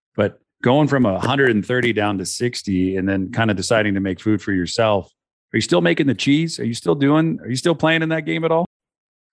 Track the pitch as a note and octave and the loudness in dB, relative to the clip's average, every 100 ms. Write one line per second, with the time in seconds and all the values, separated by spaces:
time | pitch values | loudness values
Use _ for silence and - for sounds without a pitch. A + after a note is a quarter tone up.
0 | _ - G#2 - _ _ A#2+ C#3+ C#3+ C3+ | _ -2 -2 -2 _ _ 2 4 4 2
1 | A2 F#2 G#2 C#3 C3 G#2+ F#2 B2+ A#2+ G#2 | 2 0 0 2 2 2 0 0 0 0
2 | G#2 G2 F2+ - B2 - - F#2 F#2 F#2+ | 0 -2 -4 -4 -4 -4 -2 0 0 0
3 | F#2+ G2 F2+ A2 A2+ F#2+ F2+ A2+ G#2 G2 | 0 -2 -2 0 0 0 0 2 2 0
4 | G2 F2+ A2 G#2 - F#2+ E2 - A2 G2+ | -2 -4 -2 -2 0 -2 -2 0 2 0
5 | - _ _ _ _ A2 G#2+ F3 E3+ E3+ | -2 _ _ _ _ -4 0 2 2 2
6 | C#3+ A2+ C3+ D3 E3 - A2+ A#2 E3+ D3+ | 0 0 2 2 0 -4 -6 -4 -2 0
7 | C#3 D#3 E3 - - D#3 F3 D#3+ D#3+ E3 | 2 2 2 -2 -6 -2 -2 0 0 0
8 | D#3+ D#3+ D#3 E3 D#3+ E3 F#3 _ _ _ | 0 -4 -4 -2 0 0 -2 _ _ _
9 | _ _ _ | _ _ _